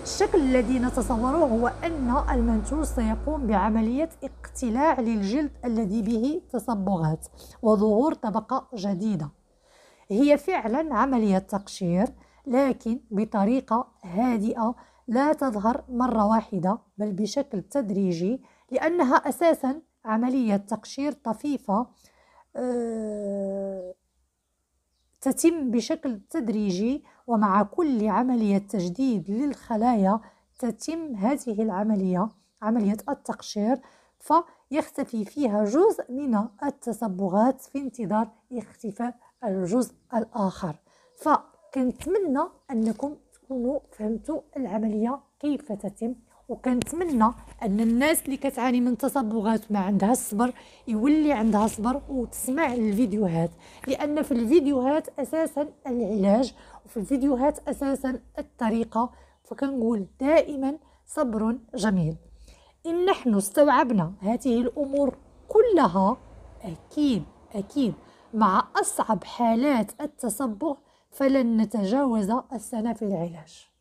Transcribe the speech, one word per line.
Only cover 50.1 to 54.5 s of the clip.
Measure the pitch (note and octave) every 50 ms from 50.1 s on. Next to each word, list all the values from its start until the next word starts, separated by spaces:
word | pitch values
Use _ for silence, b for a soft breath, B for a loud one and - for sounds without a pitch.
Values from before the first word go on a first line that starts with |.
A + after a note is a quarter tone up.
الصبر | B3 A#3+ - - G#3+ G3+ A#3+ B3 B3+ B B B B B B
يولي | - A3+ G#3+ A3 C#4+ D4 D#4 D4+ D4+ C#4+
عندها | G#3+ A3 A3+ G#3 G#3 G#3+
صبر | A3+ - - G3+ A#3+ C4+ C#4+ - -
وتسمع | C#4 C4 A#3 A3+ - - - B3+ B3+ D4+ E4 C#4+ A#3+
الفيديوهات، | B3 A3 G#3+ G3+ G3+ B3+ G3+ F3+ G#3+ G#3+ F3+ E3 E3 E3 E3+ - B B B B B B
لأن | C4 C4 - C#4 D4 D4 D4+
في | C#4+ -
الفيديوهات | C4+ A#3 A#3 A3